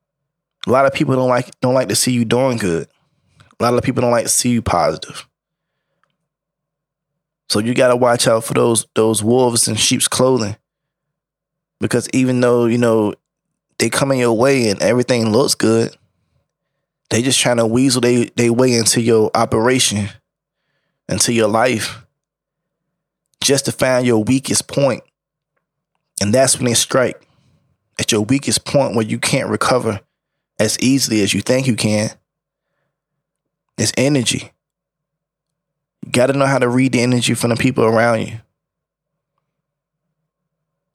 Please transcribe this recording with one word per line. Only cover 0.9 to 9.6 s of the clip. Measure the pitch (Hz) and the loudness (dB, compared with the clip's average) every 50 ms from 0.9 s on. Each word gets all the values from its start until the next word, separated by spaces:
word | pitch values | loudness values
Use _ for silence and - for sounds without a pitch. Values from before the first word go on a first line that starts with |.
| - | 2
people | - 151 143 131 | 0 0 0 0
don't | 127 127 127 | 0 2 2
like, | 123 123 123 - - _ | 0 0 -2 -4 -8 _
don't | - 127 127 | -2 0 2
like | 131 127 95 | 2 0 0
to | - | -2
see | - - 131 | -2 0 0
you | 127 123 117 | 0 0 0
doing | 110 117 120 131 135 123 113 | 0 0 0 2 0 0 -2
good. | 104 92 82 80 71 - _ _ _ _ _ _ _ _ _ _ _ _ _ - | -2 -2 -2 -4 -4 -8 _ _ _ _ _ _ _ _ _ _ _ _ _ -2
A | 113 | 0
lot | 120 123 | 0 0
of | 120 - | 0 0
people | - 123 127 | -2 -2 0
don't | 120 120 | 0 2
like | 120 117 95 | 0 0 0
to | - | 0
see | - - - 123 | -2 -2 0 0
you | 120 117 | 0 0
positive. | 110 - 92 87 80 76 82 78 - - - - - _ _ _ _ _ _ _ _ _ _ _ _ _ _ _ _ _ _ _ _ _ _ _ _ _ _ _ _ _ _ _ _ _ _ _ _ _ _ _ _ _ _ _ _ - | 0 -2 -2 0 0 0 -2 -4 -10 -16 -18 -18 -20 _ _ _ _ _ _ _ _ _ _ _ _ _ _ _ _ _ _ _ _ _ _ _ _ _ _ _ _ _ _ _ _ _ _ _ _ _ _ _ _ _ _ _ _ -6
So | - 104 | -4 -2
you | 107 117 127 | -2 -2 0
gotta | 123 131 123 123 | 2 2 2 2
watch | 123 127 123 117 120 - 131 | 2 2 2 0 2 2 2
out | 113 113 110 | 0 0 -2
for | - - | -2 -2
those, | 131 123 120 117 110 - - _ | 0 0 2 0 0 -4 -4 _
those | - 110 110 110 104 104 | 0 0 0 0 0 0
wolves | 110 120 127 127 123 117 113 | 0 2 2 2 2 0 0